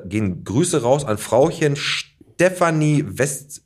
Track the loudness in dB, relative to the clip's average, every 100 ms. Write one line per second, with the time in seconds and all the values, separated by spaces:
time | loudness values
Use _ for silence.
0 | -4 -2 -2 -4 -2 0 2 2 2 2
1 | 2 -6 0 2 2 2 -2 -2 -4 -6
2 | -8 _ -18 0 0 2 0 2 2 2
3 | 0 -2 -4 -4 -12 -20